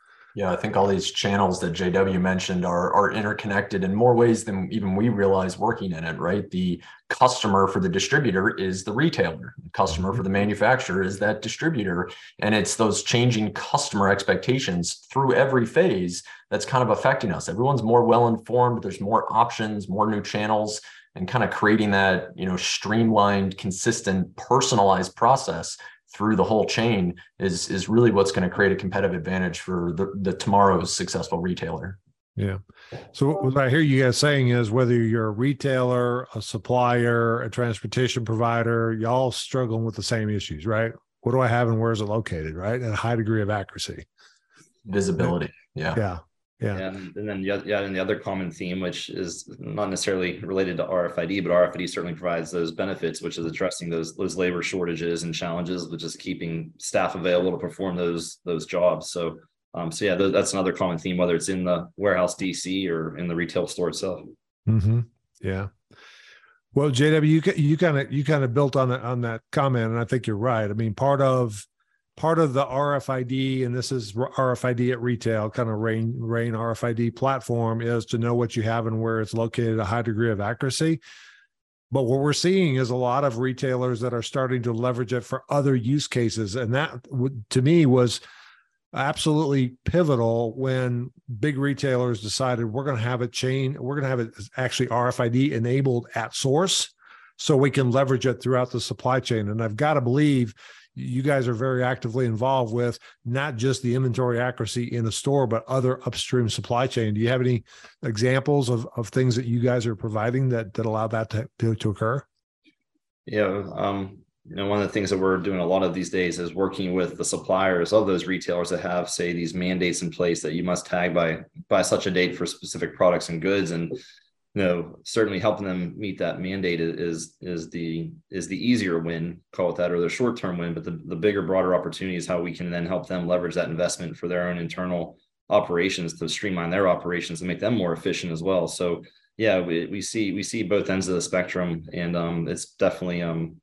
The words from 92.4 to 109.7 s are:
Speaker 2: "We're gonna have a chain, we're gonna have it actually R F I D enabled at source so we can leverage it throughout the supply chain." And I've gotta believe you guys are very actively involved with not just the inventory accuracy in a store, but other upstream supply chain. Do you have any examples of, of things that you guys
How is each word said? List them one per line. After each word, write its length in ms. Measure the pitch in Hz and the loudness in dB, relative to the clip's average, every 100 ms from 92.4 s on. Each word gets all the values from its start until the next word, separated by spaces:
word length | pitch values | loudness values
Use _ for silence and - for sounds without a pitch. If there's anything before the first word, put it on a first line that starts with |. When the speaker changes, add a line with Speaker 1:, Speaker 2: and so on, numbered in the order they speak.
| 131 120 117 | 0 0 -2
Speaker 2:
"We're 180 | 113 | -4
gonna 140 | 139 123 | -2 -2
have 240 | 120 123 | -2 -2
a 40 | 123 | -4
chain, 500 | - 131 135 131 147 | -2 -2 0 -2 -4
we're 160 | 123 143 | -6 -4
gonna 100 | 135 | -2
have 140 | 131 | -2
it 100 | 113 - 101 - | -2 -8 -10 -4
actually 320 | 127 - 123 | -2 -2 0
R 200 | 117 123 | 0 0
F 100 | 120 | 0
I 100 | 120 | 0
D 240 | 123 139 | 2 2
enabled 540 | 120 117 135 135 120 - | 0 0 0 2 0 -2
at 180 | 117 110 | -6 -6
source 640 | - 135 147 190 - - _ - - - - | -2 0 2 2 0 -4 _ -20 -20 -20 -4
so 180 | - 139 | 2 4
we 160 | 139 | 4
can 180 | 139 127 | 4 4
leverage 340 | 127 135 131 | 4 4 2
it 160 | 131 120 | 2 0
throughout 300 | 123 127 127 | 0 2 0
the 100 | 120 | -2
supply 380 | - 101 131 131 | -6 -4 0 0
chain." 300 | - 113 101 | 0 -2 -2
And 120 | 110 | -2
I've 140 | 113 | -2
gotta 260 | 107 147 151 | 0 2 2
believe 540 | 120 135 151 135 113 - - - - 127 | 2 4 4 4 0 -4 -20 -20 -18 -10
you 260 | 131 123 | -4 -2
guys 260 | 139 139 123 | 0 2 0
are 60 | |
very 280 | 113 131 127 | 0 0 0
actively 420 | 127 127 120 120 | 0 -2 -2 -2
involved 480 | 120 110 127 135 117 | 0 0 2 2 2
with 280 | 117 120 113 - _ | 0 -2 -4 -12 _
not 320 | 120 131 147 117 | -4 -2 -2 -2
just 260 | 131 131 | -2 0
the 140 | 123 127 | 0 0
inventory 420 | 131 113 123 117 | 0 0 0 0
accuracy 460 | 123 - 113 123 | -2 -4 -4 -4
in 200 | 120 123 113 | -4 -4 -4
a 20 | |
store, 340 | - 139 139 | -4 0 2
but 200 | 123 113 - | 2 0 0
other 340 | 131 127 127 127 | 0 0 0 -4
upstream 420 | - - 127 113 | -6 -2 0 0
supply 380 | - 107 120 131 | -2 -2 0 0
chain. 280 | 123 110 | 0 0
Do 60 | 104 | 0
you 80 | 117 | 2
have 100 | 127 | 2
any 240 | 127 120 - - - _ | 2 0 -2 -20 -20 _
examples 640 | 135 107 127 131 135 143 120 | -6 0 2 2 2 2 2
of, 180 | 120 120 | 0 -2
of 140 | - 110 | -6 -2
things 260 | 131 127 | 2 2
that 100 | 117 | 2
you 140 | 120 117 | 0 0
guys 300 | 123 | 2